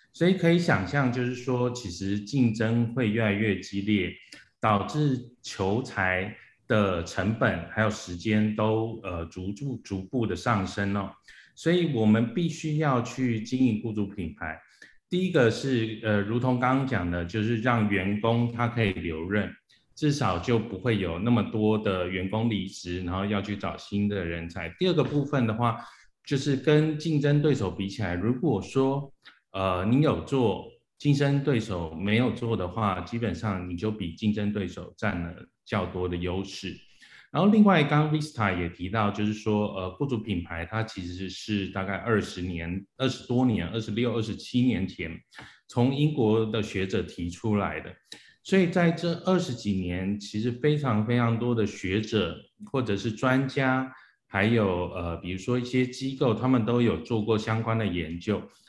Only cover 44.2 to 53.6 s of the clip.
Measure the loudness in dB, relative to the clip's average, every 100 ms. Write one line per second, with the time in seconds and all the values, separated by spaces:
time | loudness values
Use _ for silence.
44.2 | -4 -6 -4 0 2 2 -2 -6 -10 -10
45.2 | -16 -20 -20 -20 -6 0 2 2 2 2
46.2 | 2 2 2 -2 -4 -4 -2 -2 -4 -6
47.2 | -8 -6 -2 0 0 -4 -10 -16 _ -20
48.2 | -20 _ 0 2 4 4 2 2 -2 -2
49.2 | 2 2 2 -4 -2 -2 -2 -2 -2 -4
50.2 | -6 -4 -4 0 0 2 2 2 2 2
51.2 | 2 2 2 2 0 -2 -2 -2 0 0
52.2 | 0 -4 -14 _ -6 -4 -2 -2 -4 -2
53.2 | 2 2 2 0